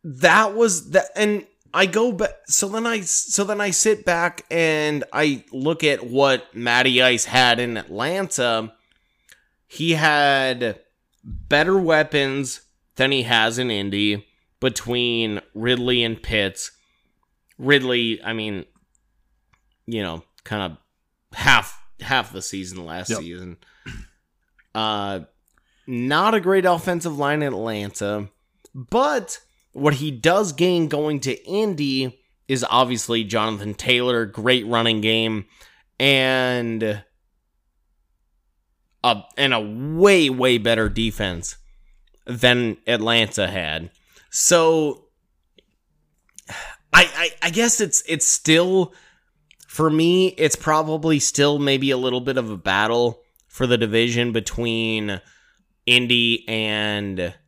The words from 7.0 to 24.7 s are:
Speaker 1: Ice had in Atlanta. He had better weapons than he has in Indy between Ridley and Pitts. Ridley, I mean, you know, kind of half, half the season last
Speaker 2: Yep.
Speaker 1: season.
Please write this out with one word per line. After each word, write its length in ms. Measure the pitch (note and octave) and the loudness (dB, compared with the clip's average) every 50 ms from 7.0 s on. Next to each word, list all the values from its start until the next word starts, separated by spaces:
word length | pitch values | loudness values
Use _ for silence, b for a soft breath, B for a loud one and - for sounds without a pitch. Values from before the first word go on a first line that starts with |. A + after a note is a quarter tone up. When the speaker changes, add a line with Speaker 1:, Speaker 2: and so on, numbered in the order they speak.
Speaker 1:
Ice 220 | B2+ B2+ B2 A2 - | 4 4 4 2 -2
had 340 | - B2 B2+ B2+ A#2+ A#2+ A#2 | 0 4 4 6 6 4 2
in 180 | B2 A#2+ A#2 | 0 -4 -4
Atlanta. 960 | G#2+ - - F2 G2+ B2 D3 F3 G3 G3 - - - B2 A#2+ A2+ A2 A2+ A2+ _ _ _ _ _ _ b b b b b b b b b b b b _ | -8 -8 -10 -6 -6 -4 -4 -2 -4 -4 -4 -2 -2 0 0 0 -2 -4 -6 _ _ _ _ _ _ b b b b b b b b b b b b _
He 260 | _ - - D#3 E3 | _ -8 -4 0 0
had 840 | E3 D3+ D#3 D#3 D3+ D3 D3 C#3+ C#3 C3+ C3+ C3 B2+ B2 B2 A2+ G#2 - _ _ _ _ _ _ _ _ _ | 2 2 2 2 4 4 4 4 2 2 0 -2 -2 -2 -4 -4 -4 -8 _ _ _ _ _ _ _ _ _
better 520 | G#2+ A2 - - - C#3+ D3 D#3 F3 F#3+ G3 | -14 -14 -14 -4 0 2 2 4 4 2 2
weapons 840 | F#3 E3 D#3+ D3+ D3+ D3+ - D3 C#3 C3+ C3+ C#3 C#3 B2+ - - _ _ _ _ _ _ _ | 2 2 2 2 2 2 0 0 0 0 -2 -4 -6 -6 -10 -14 _ _ _ _ _ _ _
than 160 | - C3 C3+ | -2 0 2
he 120 | C#3 C3 A#2+ | 2 0 0
has 340 | A#2 A#2+ A2+ A2 A2+ A2+ B2 | 2 2 2 2 2 0 -2
in 120 | B2+ A#2+ | -2 -2
Indy 540 | A2 G2+ G2+ G2+ G2 G2+ G#2 G#2 G#2 G2+ - _ _ _ _ _ _ _ | -2 -2 -2 -2 -2 0 0 0 0 -2 -6 _ _ _ _ _ _ _
between 800 | - C3 - - - - B2 B2 A#2+ A#2+ A#2 A#2 A2+ A2 G#2 G2+ - _ _ | -4 -2 -2 -4 -6 -4 -4 -2 -2 -2 -2 -2 -2 -4 -4 -8 -10 _ _
Ridley 500 | G#2+ A2+ B2 B2+ B2 A#2+ B2 B2 A#2+ A#2 | -6 0 0 0 0 0 0 0 0 0
and 180 | A#2 A2+ - | -2 -4 -8
Pitts. 480 | - - A#2 G#2+ G2 F#2+ - - - - _ _ _ _ _ _ _ _ _ _ _ _ _ _ _ _ _ - | -8 -2 0 0 0 0 -4 -8 -14 -14 _ _ _ _ _ _ _ _ _ _ _ _ _ _ _ _ _ -8
Ridley, 640 | B2 C3 C#3+ C#3+ B2+ B2+ B2 A#2+ A#2 A2+ A2 - | 0 0 2 2 2 0 -2 -2 -2 -2 -4 -6
I 100 | - G2+ | -6 -8
mean, 320 | A2+ A2+ G#2+ G#2+ G#2 F#2+ - _ _ _ _ _ _ _ _ _ _ _ _ _ _ _ _ _ _ _ _ _ _ _ _ | -6 -6 -6 -8 -8 -10 -12 _ _ _ _ _ _ _ _ _ _ _ _ _ _ _ _ _ _ _ _ _ _ _ _
you 160 | - A#2 A2 | -10 -8 -6
know, 200 | G2+ F2 E2 D#2+ - _ _ _ _ | -6 -6 -8 -10 -14 _ _ _ _
kind 280 | - G#2+ G#2 G2 F2+ | -8 -6 -6 -6 -8
of 640 | D#2 _ _ _ _ _ _ _ _ _ _ _ - | -10 _ _ _ _ _ _ _ _ _ _ _ -12
half, 440 | - - C#3 B2+ A2+ - - - - - - - - | -2 2 4 4 4 2 -2 -14 -16 -18 -18 -18 -16
half 320 | - - C3+ B2+ A2+ - | -6 -2 -2 -2 -2 -4
the 100 | - F#2+ | -12 -12
season 420 | - - - G2 F#2 F2+ F#2 F#2 E2+ | -12 -10 -10 -10 -10 -10 -12 -14 -14
last 240 | E2 E2 F2+ F#2 G2+ | -12 -12 -10 -8 -8
Speaker 2:
Yep. 80 | A2+ G2+ | -8 -8
Speaker 1:
season. 360 | D#2+ E2 E2+ F2+ F#2 F2+ E2+ _ B B B B B B - - - - _ _ _ _ _ _ _ _ _ _ _ _ | -8 -12 -14 -14 -14 -16 -18 _ B B B B B B -18 -18 -18 -20 _ _ _ _ _ _ _ _ _ _ _ _